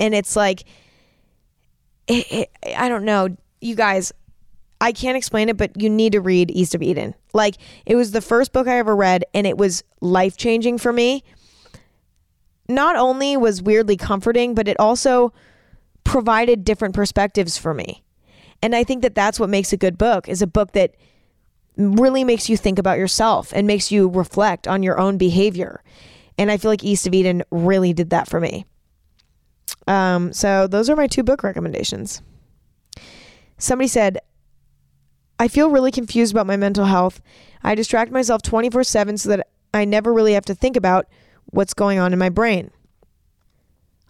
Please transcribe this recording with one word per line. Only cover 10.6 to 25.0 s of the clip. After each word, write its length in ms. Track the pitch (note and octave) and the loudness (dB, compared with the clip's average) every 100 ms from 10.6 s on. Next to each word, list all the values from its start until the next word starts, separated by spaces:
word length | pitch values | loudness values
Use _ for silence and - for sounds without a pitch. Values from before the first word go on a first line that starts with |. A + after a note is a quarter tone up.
| A#3 A#3+ | 0 0
for 120 | A#3+ | 0
me. 320 | A#3+ A#3+ C#4 - _ _ _ _ - _ _ _ _ _ _ _ _ - | 2 0 0 -8 _ _ _ _ -20 _ _ _ _ _ _ _ _ -4
Not 300 | B3+ D4+ E4 | 0 2 2
only 400 | B3+ C4 C#4 C#4 | 2 0 0 2
was 240 | A#3 F#3+ | 0 0
weirdly 340 | F#3 G#3+ G#3+ G3 | 2 2 2 0
comforting, 600 | - G3 A3+ A#3+ A#3+ A3+ | 0 -2 0 0 0 0
but 120 | G#3 | -2
it 100 | - | 2
also 540 | G#3+ A#3+ C#4 B3 A#3+ - _ _ _ - _ _ | 2 2 2 2 2 -2 _ _ _ -20 _ _
provided 600 | - C4+ A3+ A3 A#3+ A#3 F#3 | -2 0 2 2 4 2 2
different 300 | G#3+ G#3 F#3+ | -2 -2 -2
perspectives 600 | G3+ - G3+ G#3 F3 - | -2 0 0 0 -2 -4
for 160 | E3 | -6
me. 300 | C#3+ - - _ _ _ _ - _ | -6 -8 -14 _ _ _ _ -20 _
And 140 | A3 A#3 | -2 0
I 80 | |
think 200 | A#3+ B3+ | 0 0
that 120 | A#3 G#3 | -2 2
that's 240 | G3+ A3 | 0 0
what 100 | G3+ | -2
makes 220 | G3+ G3 | 0 -2
a 60 | G3+ | 0
good 200 | F#3 F3 | 0 2
book, 300 | A3+ G3+ - | 0 0 -2
is 140 | F3 | -4
a 60 | F#3+ | 0
book 260 | G#3+ G3+ | 0 0
that 220 | G#3 F3+ - _ _ _ _ _ _ _ - | 0 0 -2 _ _ _ _ _ _ _ -2
really 460 | G3+ G#3 C4 C4 | 0 4 4 2
makes 260 | B3+ A#3 - | 0 0 0
you 80 | A3 | -2
think 200 | G#3 F#3+ | 0 0
about 200 | F#3+ F3 | 0 0
yourself 560 | F#3 - A3+ G3+ - | -2 0 0 0 -2
and 120 | - G3+ | -2 0
makes 260 | G#3 - | 0 0
you 180 | G3+ F#3+ | 2 2
reflect 580 | F3+ E3+ - G#3 F3 - | 0 -2 0 0 -2 -4
on 160 | F#3+ | -2
your 160 | F#3 | -2
own 180 | F3 | 0